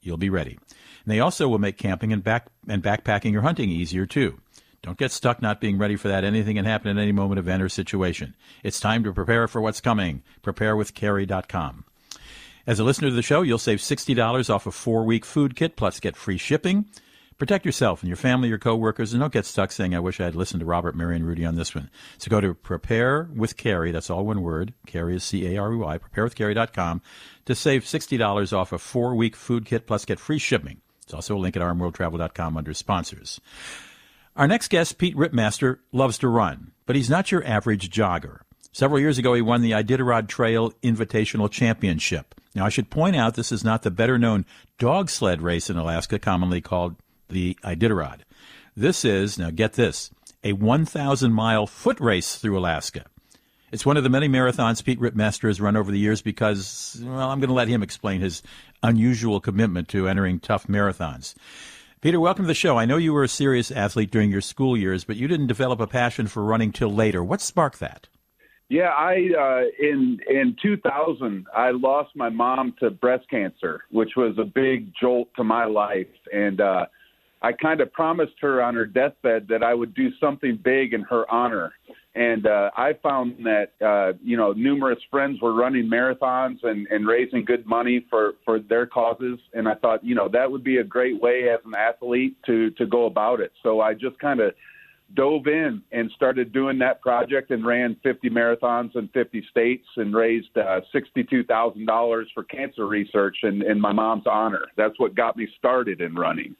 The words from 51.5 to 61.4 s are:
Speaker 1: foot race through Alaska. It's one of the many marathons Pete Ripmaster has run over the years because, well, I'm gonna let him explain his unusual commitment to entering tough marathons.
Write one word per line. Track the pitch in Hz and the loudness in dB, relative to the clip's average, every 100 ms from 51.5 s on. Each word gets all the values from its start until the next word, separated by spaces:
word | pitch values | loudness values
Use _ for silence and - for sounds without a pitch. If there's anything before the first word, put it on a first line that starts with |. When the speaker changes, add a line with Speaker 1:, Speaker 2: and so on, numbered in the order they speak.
| 110 104 | 2 0
Speaker 1:
foot | - 240 - | -2 -2 2
race | 117 92 - | 2 2 0
through | - 110 98 | -4 -2 0
Alaska. | 90 78 - - - _ _ _ _ _ _ | 0 -2 -4 -12 -16 _ _ _ _ _ _
It's | 110 139 | -4 0
one | 147 | 2
of | |
the | 127 | 4
many | 135 151 | 2 4
marathons | 131 127 120 117 113 | 4 2 2 0 0
Pete | - 123 | -2 -2
Ripmaster | 120 107 107 - 113 | 0 0 0 0 -2
has | 98 | 0
run | 101 107 | 2 0
over | 98 | 0
the | 101 | 0
years | 104 107 | 2 0
because, | 110 95 107 101 95 - - 117 | -2 -2 0 0 -6 -12 -14 -12
well, | 123 131 131 | -10 -6 -4
I'm | 135 | 0
gonna | 131 | 0
let | 127 113 | 2 2
him | 120 | 2
explain | 98 - 107 95 | -2 -4 -4 -2
his | 92 82 - - - _ | -2 -4 -14 -20 -20 _
unusual | 117 117 120 117 113 101 | 2 4 4 2 0 0
commitment | - 98 110 87 82 | 0 0 0 0 -2
to | 101 92 | 0 0
entering | 95 95 90 | 2 2 0
tough | - 101 - | -2 -2 0
marathons. | 101 101 90 80 64 - - | 0 0 -2 -6 -8 -14 -18